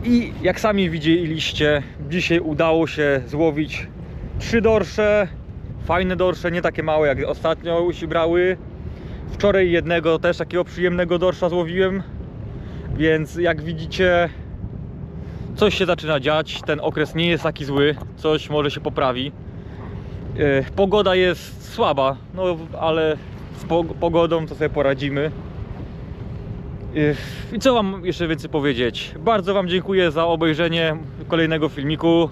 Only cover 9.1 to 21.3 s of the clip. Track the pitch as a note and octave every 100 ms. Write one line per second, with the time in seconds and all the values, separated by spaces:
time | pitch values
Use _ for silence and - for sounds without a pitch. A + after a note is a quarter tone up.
9.1 | - - - G3+ G3 F#3 E3+ D#3 E3+ D#3+
10.1 | D#3+ E3+ F3 D#3 F3 F3 - F3+ F3 F3
11.1 | F3 F3+ F3 F3 F3 E3 F3 F#3+ F#3+ -
12.1 | - - - - - - - - - D#3
13.1 | D#3+ D3+ E3 F3 D#3 D#3 D#3+ D#3 - F#3
14.1 | F3 E3+ - - - - - - - -
15.1 | - - - - - G#3 - F3 E3+ D#3
16.1 | D3+ B2+ D3+ D#3 - - D3+ D#3 D#3 D3+
17.1 | D#3 E3+ E3 E3 - C#3 C#3 C#3+ C#3+ -
18.1 | - D#3 D#3 - D3+ D3 C#3+ D#3 C#3+ C#3+
19.1 | B2 C#3 - - - - - - - -
20.1 | - - - D3 C3+ C3+ - G3 G#3 F#3+
21.1 | F#3 F#3